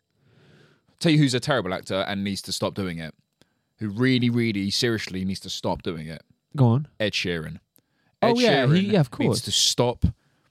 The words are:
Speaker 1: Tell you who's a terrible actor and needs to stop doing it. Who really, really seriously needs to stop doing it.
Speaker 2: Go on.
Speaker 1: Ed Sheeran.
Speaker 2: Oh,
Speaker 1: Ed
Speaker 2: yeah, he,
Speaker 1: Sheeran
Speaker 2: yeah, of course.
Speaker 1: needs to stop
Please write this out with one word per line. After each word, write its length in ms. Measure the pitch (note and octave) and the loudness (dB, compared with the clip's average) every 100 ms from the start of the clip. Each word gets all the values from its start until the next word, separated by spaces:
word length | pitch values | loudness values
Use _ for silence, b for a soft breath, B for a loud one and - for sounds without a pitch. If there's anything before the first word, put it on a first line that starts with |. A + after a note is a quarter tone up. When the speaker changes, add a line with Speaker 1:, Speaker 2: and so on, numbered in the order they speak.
| _ b b b b b b b b _ | _ b b b b b b b b _
Speaker 1:
Tell 120 | E3+ | 4
you 60 | D3+ | 4
who's 160 | C#3 | 4
a 60 | B2 | 2
terrible 340 | D3 C3+ F#2 | 0 -2 -2
actor 300 | F#2 - F#2+ - | -6 -4 -4 -2
and 160 | G2 | -4
needs 160 | G2+ G2 | -4 -6
to 100 | - | -8
stop 220 | - G2+ | -6 -4
doing 240 | F#2+ F#2 E2 | -4 -6 -8
it. 160 | D#2+ - _ _ _ _ _ _ | -12 -16 _ _ _ _ _ _
Who 100 | A2 | -8
really, 420 | G2+ B2+ B2+ A#2+ | 0 2 2 2
really 400 | A#2+ A2+ G2+ G2 | 2 0 0 -2
seriously 540 | - A#2+ A2 - F#2 | 0 0 -2 -4 -6
needs 160 | F#2+ F#2+ | -6 -6
to 100 | F#2+ | -10
stop 320 | - G#2 F2 | -8 -6 -4
doing 240 | - E2 D#2+ | -6 -8 -10
it. 160 | D#2+ - _ _ | -14 -18 _ _
Speaker 2:
Go 120 | D3 B2 | 0 2
on. 180 | A#2+ D#3 - | 2 -2 -6
Speaker 1:
Ed 120 | G#2+ | -4
Sheeran. 460 | - F2+ E2+ D#2+ E2 _ _ _ _ _ _ | -2 -4 -4 -6 -14 _ _ _ _ _ _
Speaker 2:
Oh, 80 | A3+ | 2
Speaker 1:
Ed 80 | A#3+ | 4
Speaker 2:
yeah, 280 | A#3 C#3 B2+ | 4 4 4
he, 60 | E3+ G3+ | 4 4
Speaker 1:
Sheeran 40 | |
Speaker 2:
yeah, 80 | G#3 | 2
of 100 | C#3+ | 2
course. 160 | - A3+ | 0 0
Speaker 1:
needs 160 | G#2 | 0
to 80 | - | -2
stop 520 | - - - A#2+ A#2+ - - _ _ _ | 0 0 2 0 2 -2 -2 _ _ _